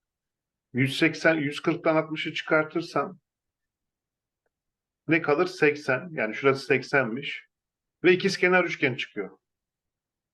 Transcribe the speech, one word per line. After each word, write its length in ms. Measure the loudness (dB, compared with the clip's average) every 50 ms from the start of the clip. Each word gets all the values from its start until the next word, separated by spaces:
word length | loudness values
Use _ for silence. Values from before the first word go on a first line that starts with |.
| _ _ _ _ _ _ _ _ _ _ _ _ _ _ 0
Yüz 240 | 0 0 0 2
seksen, 380 | 0 0 0 0 2 2 2 2
yüz 240 | 2 -2 -4 -6 -4
kırktan 360 | -2 -2 -4 0 0 0 0
altmışı 380 | 0 0 -2 -6 -8 -8 -8 -8
çıkartırsam 840 | -10 -2 0 2 2 0 0 -4 -8 -8 -4 -4 -4 -4 -4 -8 _ _ _ _ _ _ _ _ _ _ _ _ _ _ _ _ _ _ _ _ _ _ _ _ _ _ _ _ _ _ _ _ _ _ _ _ _ _
ne 140 | 0 0 2
kalır? 240 | 4 2 2 2 2
Seksen. 640 | -2 0 2 2 2 2 2 -2 -2 -2 -2 -4 -8
Yani 240 | -6 -4 -4 -4 -4
şurası 300 | 2 2 2 2 2 0
seksenmiş. 840 | 0 0 0 0 0 0 0 0 0 -4 -8 -8 -10 -12 -12 -16 _ _ _ _ _ _ _ _ _ _ _ 4
Ve 100 | 4 4
ikizkenar 500 | 4 2 -2 0 2 2 4 4 4 2
üçgen 320 | 2 -2 -2 -2 -2 -2
çıkıyor. 420 | -2 -10 -10 _ -10 -10 -10 -14 _ _ _ _ _ _ _ _ _ _ _ _ _ _ _ _ _ _ _